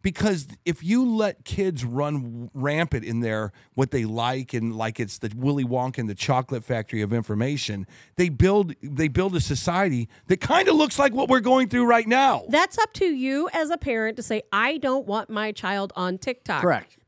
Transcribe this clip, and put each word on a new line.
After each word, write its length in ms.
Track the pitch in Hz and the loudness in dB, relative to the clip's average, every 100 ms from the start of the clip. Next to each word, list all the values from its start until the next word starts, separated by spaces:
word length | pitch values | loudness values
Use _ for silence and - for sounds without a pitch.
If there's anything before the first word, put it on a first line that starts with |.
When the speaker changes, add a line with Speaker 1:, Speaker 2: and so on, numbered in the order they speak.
Speaker 1:
Because 460 | 196 - 208 175 139 - | -6 0 0 0 -6 -10
if 180 | 170 160 | -6 -4
you 220 | 165 240 254 | 0 2 2
let 380 | 220 208 - | 2 0 -4
kids 400 | - - 190 147 | -8 -2 -2 -2
run 640 | 120 123 147 151 120 117 120 | -4 -2 -2 -4 -6 -10 -12
rampant 500 | 139 139 151 165 127 | -6 -2 0 -2 -4
in 160 | 95 113 | -4 -2
their, 320 | 117 110 104 - _ | -2 -2 -4 -8 _
what 180 | - 135 | -2 0
they 140 | 135 110 | 0 -2
like, 480 | 113 120 131 123 | -2 -2 -2 -4
and 240 | 120 113 110 | -4 -4 -2
like 200 | 113 107 | -4 -4
it's 200 | 104 - | -6 -6
the 120 | 110 113 | -8 -2
Willy 300 | 131 143 120 | -2 0 0
Wonka 320 | 127 127 127 | -2 -4 -4
and 100 | 113 | -6
the 80 | 98 | -4
chocolate 480 | - 131 123 127 | -2 0 -2 -6
factory 380 | - 120 107 113 | -4 -4 -2 -2
of 100 | 104 | 0
information, 720 | 117 107 107 127 143 - 101 95 - - - | 0 -2 -2 0 -2 -4 -8 -10 -16 -8 -2
they 140 | 180 | 0
build, 460 | 131 185 208 180 - | 4 4 4 2 -4
they 280 | 147 139 156 | -8 -2 0
build 260 | 127 190 175 | 0 0 0
a 60 | |
society 640 | - 135 - 175 196 127 113 _ - | -2 -2 -2 0 2 0 -4 _ -2
that 100 | 185 | 0
kinda 320 | - 330 381 | 2 4 6
looks 260 | 311 302 - | 4 4 4
like 140 | 277 | 2
what 140 | 240 254 | 2 4
we're 140 | 262 | 4
going 260 | 226 262 247 | 4 4 4
through 180 | 247 240 | 2 4
right 220 | 233 220 | 4 4
now. 360 | 254 269 214 - | 4 4 2 2
Speaker 2:
That's 300 | 285 381 - | 2 2 0
up 160 | 427 | -2
to 120 | - 370 | 0 0
you 440 | 277 262 277 339 | 0 0 0 -2
as 180 | 330 311 | -2 -2
a 60 | 339 | -2
parent 380 | 277 226 220 226 | -2 -2 -2 -4
to 60 | |
say, 180 | - 214 - | -4 -4 -2
"I 240 | 196 240 302 | 0 0 0
don't 280 | 262 269 202 | -2 -2 -2
want 220 | 214 - | -4 -4
my 220 | 214 214 | -4 -4
child 400 | 202 180 196 196 - | -4 -4 -2 -4 -4
on 200 | 180 185 | -4 -4
TikTok." 440 | - 247 - 165 | -6 -8 -4 0
Speaker 3:
Correct. 360 | 180 117 - _ | 2 0 -2 _